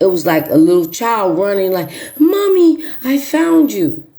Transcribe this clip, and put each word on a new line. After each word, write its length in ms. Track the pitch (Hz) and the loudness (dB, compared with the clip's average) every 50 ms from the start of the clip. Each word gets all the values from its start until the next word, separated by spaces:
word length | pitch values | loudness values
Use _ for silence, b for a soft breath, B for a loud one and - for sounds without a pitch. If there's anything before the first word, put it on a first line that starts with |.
it 60 | - | 2
was 200 | 190 185 175 147 | 0 0 0 -2
like 220 | 160 165 160 151 - | 0 0 0 -2 0
a 80 | - | 2
little 320 | 151 160 170 180 180 170 160 | 4 4 4 4 2 0 -2
child 480 | 165 - 240 233 233 226 202 190 170 160 | -6 -6 -4 -2 -2 0 0 0 0 0
running 340 | 190 202 202 196 190 190 185 | -2 -2 0 -2 -2 -2 -2
like, 180 | 185 170 147 B B B B B - | -2 -4 -6 B B B B B 0
Mommy, 680 | 294 330 381 392 403 403 381 370 349 330 302 302 B B B B B | 2 2 2 2 0 2 2 4 4 4 2 2 B B B B B
I 140 | 254 269 277 | -2 -2 -2
found 540 | 277 - - 302 330 339 330 330 311 277 233 | -4 -2 -2 0 0 2 4 4 2 2 0
you. 340 | 202 180 147 - - - - _ | -2 -4 -4 -4 -6 -12 -18 _